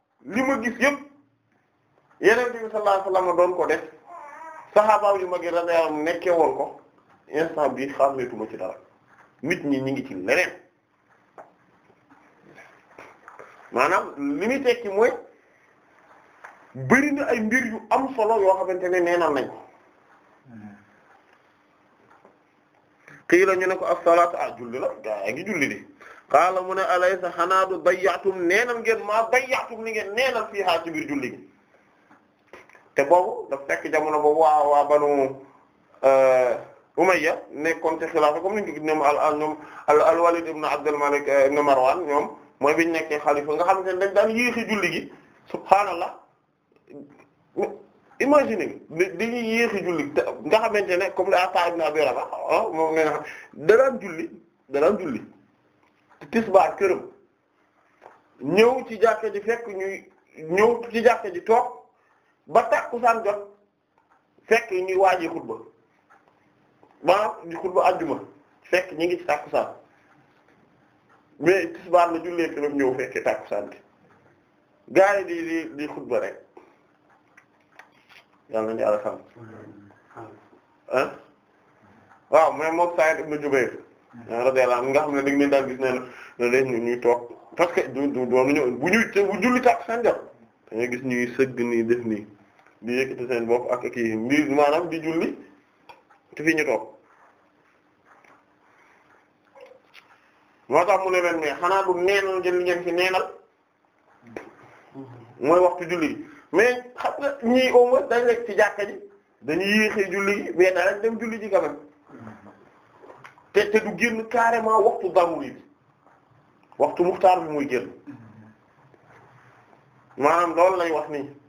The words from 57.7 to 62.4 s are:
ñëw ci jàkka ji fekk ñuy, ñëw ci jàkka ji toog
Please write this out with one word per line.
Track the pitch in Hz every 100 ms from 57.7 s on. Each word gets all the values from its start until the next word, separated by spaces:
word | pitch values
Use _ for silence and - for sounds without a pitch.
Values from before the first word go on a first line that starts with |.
| _ _ _ - - _ _
ñëw | 131 180 233 262 -
ci | 220
jàkka | 226 214 220
ji | 208
fekk | 202 233 233
ñuy, | 190 196 196 - _ _ -
ñëw | 156 180 226 233 -
ci | 220
jàkka | 226 226 202
ji | 175
toog | 190 226 247 - - _ _ _ _ _